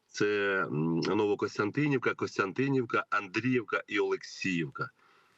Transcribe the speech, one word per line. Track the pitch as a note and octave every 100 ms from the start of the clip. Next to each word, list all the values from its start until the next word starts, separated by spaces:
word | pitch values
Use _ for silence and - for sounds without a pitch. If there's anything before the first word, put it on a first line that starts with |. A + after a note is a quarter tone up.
| _
це, | - G#2 G#2 G2+ F#2+
м, | F#2 D2 D#2+ E2
Новокостянтинівка, | E2+ G2 G#2 G2 G#2 - G#2 A2+ D3+ C3+ A#2
Костянтинівка, | - G2+ - G2 F2 C3+ C3+ A#2 A2 -
Андріївка | G2+ G2+ G#2 A#2+ B2 G#2 G2+ -
і | G#2+
Олексіївка. | G2 F#2+ - - F#2+ F2 D#2 - - - _ _ _